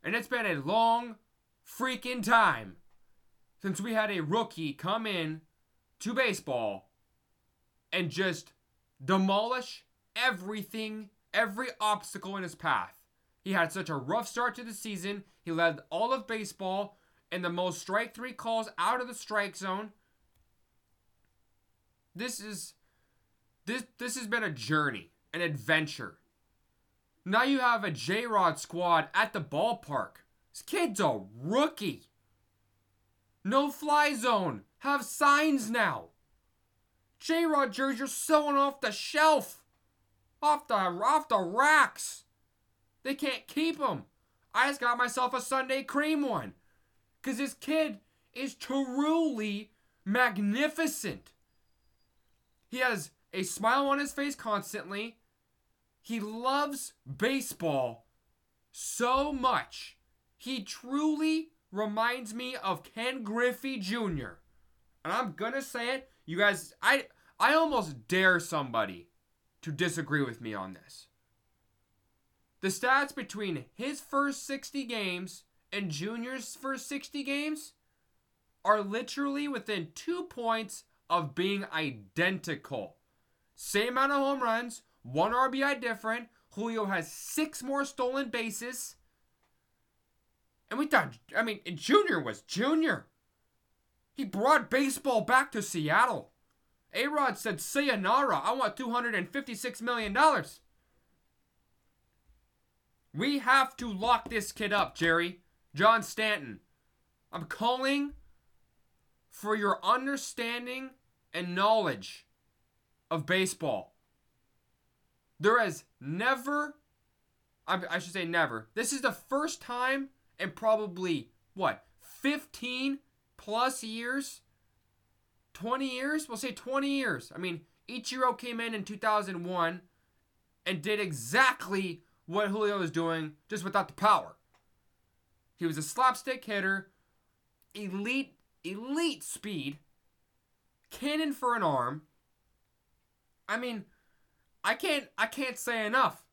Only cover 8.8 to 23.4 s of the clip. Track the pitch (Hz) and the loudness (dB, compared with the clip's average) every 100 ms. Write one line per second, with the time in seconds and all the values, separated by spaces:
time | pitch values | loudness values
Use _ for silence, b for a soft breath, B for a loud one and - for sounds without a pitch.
8.8 | _ _ 135 190 190 196 226 254 247 - | _ _ 0 2 4 2 0 -2 -6 -14
9.8 | _ _ _ 214 254 196 185 214 196 220 | _ _ _ 0 0 0 -6 -8 -6 -6
10.8 | 220 214 208 _ _ 196 220 196 254 - | -6 -8 -14 _ _ 0 0 0 -8 -2
11.8 | 214 208 - 190 190 196 180 160 160 120 | 0 0 -2 -12 -8 -6 -8 -6 0 0
12.8 | 87 - _ _ _ _ 185 196 165 190 | -2 -14 _ _ _ _ -2 2 2 0
13.8 | 175 147 131 214 202 - 247 247 233 208 | -4 -4 -2 -2 -2 -2 -2 -2 -12 -12
14.8 | 220 196 185 202 196 b - 165 170 147 | -8 -8 -6 -8 -12 b -6 2 2 2
15.8 | - 165 233 262 214 220 202 - 190 190 | -6 -2 0 0 -2 -6 -6 -6 -4 -2
16.8 | 202 b b b b 180 180 175 180 165 | -4 b b b b -4 -2 0 -2 -2
17.8 | - 202 233 220 254 247 233 226 220 - | -2 -2 -2 -8 -12 -10 -2 -2 -2 -2
18.8 | 180 247 247 240 - 214 202 - 190 190 | 0 0 -2 -10 -4 -2 -2 -4 -6 -4
19.8 | 214 _ _ _ _ _ _ _ _ _ | -6 _ _ _ _ _ _ _ _ _
20.8 | _ _ _ _ _ _ _ _ _ _ | _ _ _ _ _ _ _ _ _ _
21.8 | _ _ _ 170 240 240 208 190 - _ | _ _ _ -8 -8 -6 -10 -12 -12 _
22.8 | _ _ _ _ _ _ | _ _ _ _ _ _